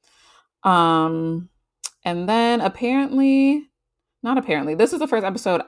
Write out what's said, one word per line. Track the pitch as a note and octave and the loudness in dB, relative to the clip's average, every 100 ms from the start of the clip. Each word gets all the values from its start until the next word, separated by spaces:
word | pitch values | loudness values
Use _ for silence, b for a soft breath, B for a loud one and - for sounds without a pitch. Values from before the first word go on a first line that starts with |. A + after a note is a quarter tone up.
| b b b b b _ | b b b b b _
Um, | G3 F3+ E3 D#3+ D#3+ E3 E3 E3 F3 _ _ _ - - | 0 2 4 2 0 -2 -4 -6 -8 _ _ _ -20 -10
and | F3+ F3 F3+ | -6 -4 -2
then | A3+ A#3 A#3+ | 0 2 0
apparently, | G3 - A#3+ C4 C#4 C4 C4+ C4+ C4+ D4 D4 _ _ _ _ _ | -2 -2 -2 0 0 2 2 4 4 2 -4 _ _ _ _ _
not | A#3 C4 | -2 -2
apparently, | - D3+ C#3 | 0 -2 -2
this | D#3 A3+ | 2 2
is | F4 | 0
the | D4+ | -2
first | A3+ | -2
episode | F#3+ F#3 F#3+ F3 | -2 -4 -2 -2